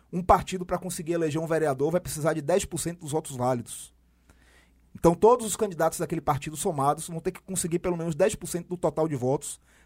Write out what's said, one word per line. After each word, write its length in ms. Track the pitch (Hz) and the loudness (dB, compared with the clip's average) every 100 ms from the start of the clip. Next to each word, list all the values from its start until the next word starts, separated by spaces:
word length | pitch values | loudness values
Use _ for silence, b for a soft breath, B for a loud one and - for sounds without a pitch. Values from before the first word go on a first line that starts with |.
| b | b
um 100 | 175 | -6
partido, 440 | 180 190 170 185 180 | 4 4 4 -6 -4
pra 120 | 180 | -4
conseguir 360 | 185 - 160 | -4 -8 -2
eleger 280 | 170 165 147 | 0 0 0
um 60 | 160 | 0
vereador, 440 | 165 156 131 143 | 2 2 2 2
vai 100 | 175 | 0
precisar 320 | - 156 147 | -2 -2 0
de 80 | 160 | 0
dez 240 | 143 185 - | 2 2 2
por 120 | 160 | -4
cento 220 | 185 175 | -6 -6
dos 140 | 151 | -4
votos 240 | 151 - 135 | -4 -4 -2
válidos. 580 | 123 127 117 - - _ _ _ b b b b b b _ | 0 0 -4 -12 -16 _ _ _ b b b b b b _
Então, 220 | - - 175 | 2 4 6
todos 320 | 208 247 220 | 6 6 2
os 80 | - | -2
candidatos 440 | 214 165 165 - | -2 0 -2 0
daquele 220 | 165 165 | -4 -4
partido 360 | 151 139 - 151 | -2 -2 -4 -4
somados 500 | 202 151 139 156 160 | -4 0 0 0 -4
vão 140 | 165 | -6
ter 100 | 185 | -6
que 100 | 180 | -8
conseguir 380 | - 190 175 170 | -8 -6 -2 -2
pelo 160 | 185 175 | -2 -2
menos 200 | 165 147 | -4 2
dez 200 | 190 - | 2 2
por 120 | 175 | -6
cento 200 | 175 175 | -6 -6
do 100 | 175 | -2
total 300 | 170 151 160 | -2 0 0
de 80 | 143 | 2
votos 460 | 123 143 - - b b | 0 0 -2 -14 b b